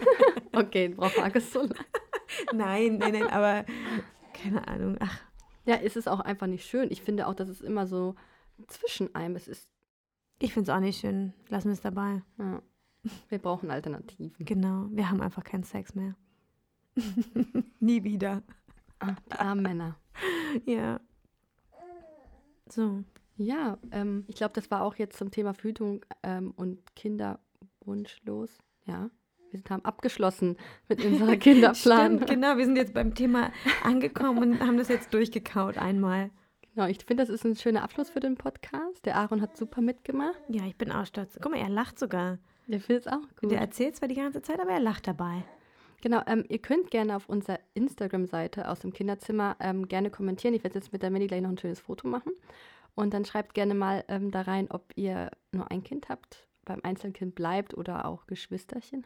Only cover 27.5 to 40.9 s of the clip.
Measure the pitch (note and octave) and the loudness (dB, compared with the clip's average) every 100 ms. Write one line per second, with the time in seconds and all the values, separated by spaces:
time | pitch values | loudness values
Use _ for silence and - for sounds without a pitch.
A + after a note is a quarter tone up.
27.5 | _ G3 _ G3+ G#3 G#3 - G#3+ G#3 A3+ | _ -20 _ -8 -8 -8 -12 -8 -6 -8
28.5 | - _ _ - F3 G#3+ _ _ _ - | -12 _ _ -10 -8 -8 _ _ _ -16
29.5 | F#3+ - F#3+ - - B3+ - F#3+ F#3 F3+ | -14 -6 -6 -4 -2 -4 2 0 2 0
30.5 | F3+ - - - G#3+ G#3+ G3 A3 A3+ C4+ | -2 -10 -10 -2 0 4 6 6 8 12
31.5 | B3+ A3 A3+ A#3+ A3+ A3 D#4+ B3+ B3+ C#4 | 12 10 8 8 10 8 6 4 4 4
32.5 | B3+ B3+ C4 G#3+ A#3 A3+ A3 B3 A#3+ A#3+ | 4 4 4 2 2 0 2 4 4 2
33.5 | - C4 - - B3+ C4 - C#4 A#3 A#3+ | 0 0 2 4 2 2 0 2 4 4
34.5 | A#3+ A#3+ A#3+ B3 A#3+ - A3 A3+ A3+ - | 4 4 4 4 0 2 0 2 -2 -4
35.5 | G#3+ G3 G3+ F3+ G3 F#3+ F#3 G3 - _ | -2 -2 -2 0 2 2 0 -2 -8 _
36.5 | _ _ A3 F#3+ G#3+ - B3 B3 A3+ A3+ | _ _ -2 0 0 0 0 2 0 0
37.5 | A3 - A3 - - C#4+ C#4+ C4+ B3+ C4+ | 0 2 0 0 -4 -4 -2 -2 -2 -6
38.5 | - - C#4 E4+ F4+ - - G#3 G#3+ G#3 | -10 -12 -8 -8 -6 -2 -2 0 0 -2
39.5 | - A3 - A#3+ B3 - C4+ D4 F4+ - | -6 -8 0 0 -2 -6 -4 -2 -4 -6
40.5 | A3 F#3+ - A3 | -4 -4 -6 -4